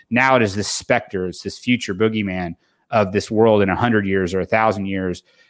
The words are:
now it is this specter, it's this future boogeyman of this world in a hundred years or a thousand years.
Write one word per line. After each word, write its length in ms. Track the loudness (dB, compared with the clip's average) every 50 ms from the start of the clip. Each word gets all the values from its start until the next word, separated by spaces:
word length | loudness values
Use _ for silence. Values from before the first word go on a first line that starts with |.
| _ _
now 280 | 0 2 4 4 4
it 40 | 4
is 140 | 4 2 0
this 140 | -2 -4 -4
specter, 580 | -4 -4 -2 0 0 0 -2 -4 -6 -4 -4
it's 160 | -4 -6 -8 -10
this 160 | -12 -12 -6
future 340 | -2 -2 -2 -2 -2 -6 -2
boogeyman 600 | 0 0 0 0 -2 -4 -4 -4 -4 -6 -6 -8 -12 _ _ _ _ _ _
of 220 | 0 0 0 2
this 180 | 0 -2 -2 0
world 320 | 2 4 4 6 6 4
in 80 | 4 2
a 60 | 2
hundred 320 | 2 2 2 2 2 0
years 260 | 0 0 0 0 0 -2
or 60 | -4
a 60 | -2
thousand 400 | 0 0 2 2 0 0 -2 -4
years. 380 | -4 -4 -4 -4 -4 -6 -6 -10 _ _ _ _